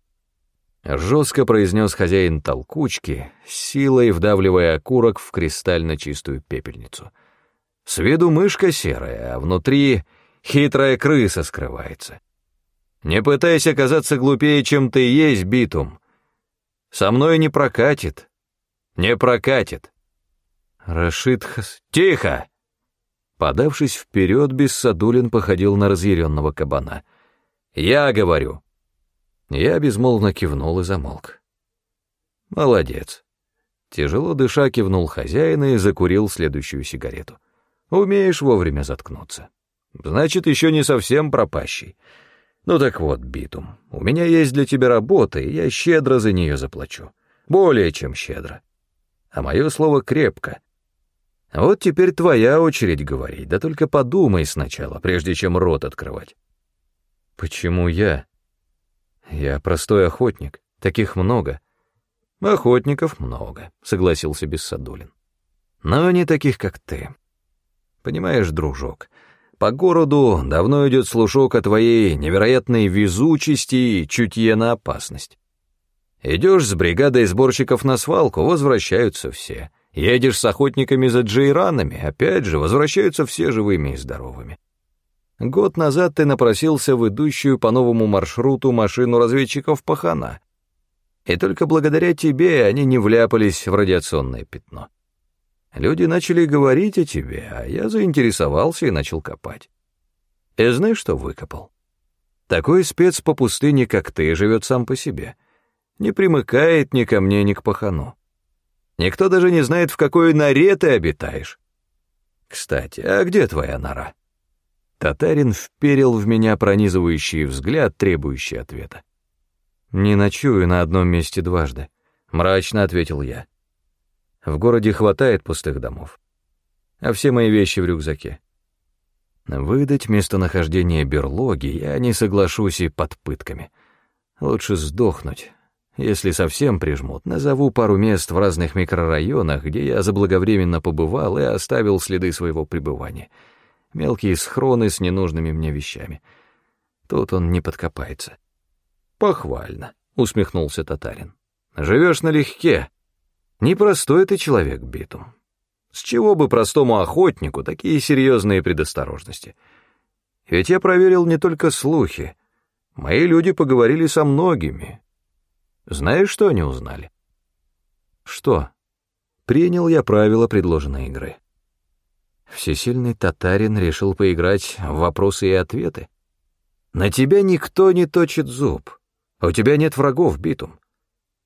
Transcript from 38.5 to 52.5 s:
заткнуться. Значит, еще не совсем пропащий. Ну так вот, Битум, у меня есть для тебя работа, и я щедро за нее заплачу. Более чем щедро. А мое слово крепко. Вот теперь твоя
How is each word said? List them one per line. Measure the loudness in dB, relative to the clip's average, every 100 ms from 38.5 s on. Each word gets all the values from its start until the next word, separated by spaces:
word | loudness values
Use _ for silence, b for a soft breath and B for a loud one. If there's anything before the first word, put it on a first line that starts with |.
| 2 2 -2
заткнуться. | -6 -10 -12 -18 -16 -20 -20 _ _ _ _
Значит, | -14 -4 -2 0 0 0
еще | 2 2
не | 2
совсем | 2 0 2 0 0
пропащий. | 0 0 -4 -8 -12 -14 _ b b b b b b -2
Ну | 2
так | 2 0
вот, | -4 -4
Битум, | -8 -12 -12 -14 -16 -20 _
у | -6
меня | -2 0 2
есть | 4 2
для | 0 0
тебя | 2 4
работа, | 2 2 2 2 -2
и | -6
я | -2 -4
щедро | -2 2 2 4 2
за | 2
нее | 2 0 -2
заплачу. | -6 -12 -16 -16 -20 _ _ _ 0
Более | 4 4 4 2
чем | -2 -10
щедро. | -10 -12 -12 -14 -18 _ _ _ _ _ _ _
А | -8
мое | -2 0 0
слово | 0 2 2
крепко. | 0 0 0 -2 -14 -14 _ _ _ _ _ _ _ _ _
Вот | 0 2 2
теперь | 0 2 2
твоя | 2 2 4 4